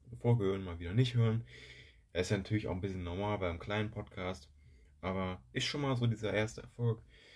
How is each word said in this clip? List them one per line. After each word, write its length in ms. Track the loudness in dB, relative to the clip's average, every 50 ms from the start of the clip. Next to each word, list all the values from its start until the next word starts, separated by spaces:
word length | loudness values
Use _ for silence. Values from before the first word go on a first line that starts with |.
| _
eine 100 | -18 -14 0
Folge 240 | 4 4 6 6 6
hören, 200 | 2 2 2 -2
mal 140 | -6 -6 -6
wieder 120 | -6 0
nicht 220 | 2 4 4 4 4
hören. 300 | 4 4 6 4 2 -2 -6 -16 -20 -20 -20 -20 -20 -20 -20 -20 -20 _ _
Das 100 | -2 -2
ist 80 | 0 2
ja 60 | 0
natürlich 320 | -2 0 0 0 0 0 -2
auch 60 | -4
ein 60 | -2
bisschen 240 | -4 -4 -4 -4 -4
normal 340 | -4 -4 -2 -2 -2 0 0
beim 200 | 0 -2 -2 -4
kleinen 320 | -4 -4 -2 -2 -2 -2
Podcast, 600 | -6 -8 -10 -10 -10 -8 -6 -6 -6 -8 -12 -20 -20 -20 -20 -20 -20 -20 -20 -20 -16 -8
aber 420 | -4 -4 -2 -2 -2 -2 -4 -8 -12 -8
ist 120 | -6 -4 -4
schon 160 | -2 -2 -2
mal 160 | 0 0 2
so 100 | 2 2
dieser 260 | 2 2 0 0 0
erste 300 | 2 2 0 0 -4 -10
Erfolg 400 | -14 -14 -6 0 0 0 0 0 -6 -20 -20 -20 -20 -20 -20